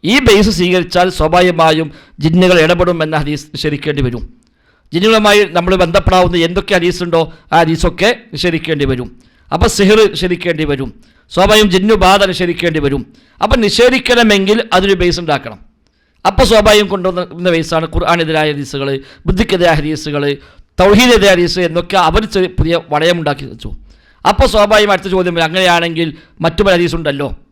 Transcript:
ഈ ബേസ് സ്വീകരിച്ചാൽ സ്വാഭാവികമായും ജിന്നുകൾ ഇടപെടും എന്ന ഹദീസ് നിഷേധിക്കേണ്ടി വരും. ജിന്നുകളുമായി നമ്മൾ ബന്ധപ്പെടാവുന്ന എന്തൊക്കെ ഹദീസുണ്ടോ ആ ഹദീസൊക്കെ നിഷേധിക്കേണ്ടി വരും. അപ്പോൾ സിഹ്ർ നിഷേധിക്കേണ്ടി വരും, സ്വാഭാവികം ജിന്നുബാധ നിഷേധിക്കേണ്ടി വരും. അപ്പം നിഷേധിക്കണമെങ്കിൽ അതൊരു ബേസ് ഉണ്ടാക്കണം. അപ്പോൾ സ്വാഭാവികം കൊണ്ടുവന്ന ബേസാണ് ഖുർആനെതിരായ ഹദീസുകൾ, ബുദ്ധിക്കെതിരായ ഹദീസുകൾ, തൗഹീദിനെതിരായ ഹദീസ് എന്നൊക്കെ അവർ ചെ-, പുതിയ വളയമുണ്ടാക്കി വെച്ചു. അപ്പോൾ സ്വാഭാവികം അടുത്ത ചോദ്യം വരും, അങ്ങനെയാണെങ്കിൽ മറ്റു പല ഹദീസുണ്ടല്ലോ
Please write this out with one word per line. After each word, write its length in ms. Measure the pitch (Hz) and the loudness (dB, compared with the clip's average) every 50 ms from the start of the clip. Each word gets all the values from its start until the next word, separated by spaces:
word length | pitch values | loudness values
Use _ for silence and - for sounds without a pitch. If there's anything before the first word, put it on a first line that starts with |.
| - - | 0 0
ഈ 40 | 233 285 269 233 | 0 2 4 4
ബേസ് 200 | 208 202 214 214 202 160 | 4 4 4 2 0 0
സ്വീകരിച്ചാൽ 480 | 180 180 180 185 170 175 - 180 180 185 180 - | -2 0 0 -2 -2 -2 0 0 0 0 0 -2
സ്വാഭാവികമായും 680 | 156 156 170 180 180 185 170 160 165 160 156 156 160 147 - - - _ _ - 147 | -2 0 2 2 2 2 2 2 2 2 2 0 -2 -6 -10 -18 -20 _ _ -4 -2
ജിന്നുകൾ 340 | 160 160 180 180 180 185 170 156 | 0 2 4 4 4 4 4 4
ഇടപെടും 320 | 160 175 175 180 175 175 165 156 | 2 2 0 0 -2 0 -2 -4
എന്ന 100 | 156 160 151 | -4 -4 -4
ഹദീസ് 240 | 147 147 151 143 - - - | -4 -4 -6 -8 -10 -14 -12
നിഷേധിക്കേണ്ടി 500 | - - 151 147 139 - 147 147 147 135 123 | -6 -6 -6 -6 -4 -6 -6 -4 -2 -4 -4
വരും. 160 | 120 117 - - - _ _ _ _ _ _ _ _ _ _ _ | -4 -8 -12 -14 -18 _ _ _ _ _ _ _ _ _ _ _
ജിന്നുകളുമായി 480 | - 165 190 220 226 220 208 208 202 208 208 170 160 | -4 0 2 2 2 4 4 4 4 4 2 2 -2
നമ്മൾ 160 | 180 175 185 190 185 | -2 0 0 0 0
ബന്ധപ്പെടാവുന്ന 560 | 180 165 165 196 190 - 185 185 208 208 175 175 165 | 0 0 0 0 2 2 2 2 2 2 2 0 -2
എന്തൊക്കെ 260 | 165 175 196 190 - 202 | 0 -2 -4 -2 0 -2
ഹദീസുണ്ടോ 420 | 180 170 175 170 175 175 170 165 165 165 165 - - _ _ | 0 0 0 -2 -2 -4 -2 0 -2 -2 -2 -8 -20 _ _
ആ 40 | - 165 | 0 2
ഹദീസൊക്കെ 480 | 165 156 165 160 - 175 175 - 185 220 240 240 - _ - | 2 2 0 0 -2 -4 -2 0 -2 -2 -2 -2 -8 _ -12
നിഷേധിക്കേണ്ടി 500 | 143 - 180 160 165 170 - 160 143 143 135 | -6 -4 -4 -4 -4 -4 -4 -4 -2 -2 -2
വരും. 180 | 131 123 127 107 - - _ _ _ _ _ _ - | -2 -4 -6 -12 -16 -20 _ _ _ _ _ _ -2
അപ്പോൾ 140 | 160 202 226 - | -2 0 -2 0
സിഹ്ർ 240 | - 202 190 214 220 214 196 | 0 2 4 4 4 4 2
നിഷേധിക്കേണ്ടി 520 | - 156 - 180 175 170 - 175 165 151 156 147 | 0 -2 -4 -4 -4 -4 -4 -4 -4 -4 -2 -4
വരും, 180 | 143 131 135 117 - - _ _ _ _ _ _ - | -4 -6 -6 -12 -12 -18 _ _ _ _ _ _ -2
സ്വാഭാവികം 340 | 170 185 202 214 214 214 202 175 | 0 2 4 4 4 4 4 2
ജിന്നുബാധ 460 | 190 190 214 220 196 185 180 196 202 196 190 | 0 2 2 2 4 4 4 4 4 2 0
നിഷേധിക്കേണ്ടി 500 | 175 - 185 175 170 175 170 175 156 156 143 | -2 -4 -4 -4 -4 -2 -4 -2 -2 -2 -2
വരും. 180 | 139 139 135 110 - _ _ _ _ _ _ - | -2 -4 -4 -8 -12 _ _ _ _ _ _ -2
അപ്പം 140 | 214 247 240 220 | -2 0 0 0
നിഷേധിക്കണമെങ്കിൽ 920 | 202 - - 240 247 254 262 254 - 247 240 233 220 208 196 196 190 214 240 - - - | 0 2 2 2 2 2 0 0 0 0 2 2 2 0 0 2 0 0 -2 0 0 -2
അതൊരു 180 | 185 190 196 196 175 | 0 2 0 0 0
ബേസ് 200 | 180 180 165 170 | 0 -2 -2 -4
ഉണ്ടാക്കണം. 360 | 175 156 143 131 120 120 107 90 - _ _ _ _ _ _ _ _ _ _ _ _ 196 | -4 -4 -4 -4 -6 -12 -20 -20 -20 _ _ _ _ _ _ _ _ _ _ _ _ -4
അപ്പോൾ 180 | 190 - 247 - | 0 0 2 4
സ്വാഭാവികം 360 | 226 214 208 220 214 208 208 185 | 4 4 4 4 4 4 2 0
കൊണ്ടുവന്ന 580 | 196 190 180 185 175 180 180 175 180 170 180 180 170 | -4 -4 -4 -4 -4 -4 -8 -8 -10 -4 -2 -2 -2
ബേസാണ് 320 | 165 160 165 170 160 160 160 - | -2 -2 -2 -4 -4 -4 -4 -6
ഖുർആനെതിരായ 500 | - 180 - 170 170 165 156 160 156 151 151 147 | -4 -2 0 0 0 -2 -2 -2 -2 -2 -2 -4
ഹദീസുകൾ, 340 | 143 139 131 - 139 139 139 135 135 135 - - _ _ | -6 -10 -10 -8 -8 -6 -6 -6 -6 -8 -16 -20 _ _
ബുദ്ധിക്കെതിരായ 480 | - - 185 226 - 196 175 175 170 160 151 | -4 -2 -2 -2 -2 0 0 2 2 2 0
ഹദീസുകൾ, 440 | 147 151 156 151 - 151 143 147 143 143 143 139 - - _ - - _ _ - | -2 -4 -6 -6 -8 -6 -4 -2 -2 -2 -4 -6 -10 -20 _ -20 -20 _ _ 0
തൗഹീദിനെതിരായ 540 | 180 196 208 202 254 247 240 214 190 202 185 | 2 4 6 4 6 4 4 4 4 4 4
ഹദീസ് 240 | 175 175 165 - 185 180 165 | 4 2 -2 -2 -2 -4 -2
എന്നൊക്കെ 300 | 160 175 170 - 196 190 175 156 | -2 -4 -6 -2 -2 0 0 2
അവർ 160 | 160 190 220 214 - | 0 0 -4 -2 -2
ചെ-, 160 | 196 185 175 - - | -2 -2 -2 -2 -4
പുതിയ 200 | 151 160 170 165 165 - 147 | -2 0 -2 -4 -4 -4 -4
വളയമുണ്ടാക്കി 500 | 147 156 170 175 170 156 151 139 135 143 - | 0 0 0 0 0 -2 -4 -6 -6 -10 -16
വെച്ചു. 220 | - 117 - 107 - - - - - _ _ _ _ _ _ 180 | -18 -16 -14 -14 -14 -14 -16 -20 -20 _ _ _ _ _ _ -2
അപ്പോൾ 180 | 202 - 269 247 - | 2 2 2 2 4
സ്വാഭാവികം 400 | 214 208 202 220 208 208 202 196 | 2 2 4 4 2 4 2 0
അടുത്ത 160 | 180 - 190 180 | -2 -2 -2 -2
ചോദ്യം 200 | 190 180 180 170 | 0 0 0 0
വരും, 100 | 170 165 156 | -2 -2 -2
അങ്ങനെയാണെങ്കിൽ 580 | 165 190 185 180 170 170 170 170 165 160 170 160 135 - - _ _ _ 165 | 0 0 2 2 2 2 0 -2 -4 -4 -4 -6 -6 -12 -20 _ _ _ -4
മറ്റു 160 | 165 165 - 208 | -4 0 0 2
പല 80 | 196 185 175 | 2 2 2
ഹദീസുണ്ടല്ലോ 500 | 175 165 170 165 160 151 139 139 143 135 - - _ _ | 2 0 -2 -4 -4 -4 -4 -4 -6 -8 -8 -12 _ _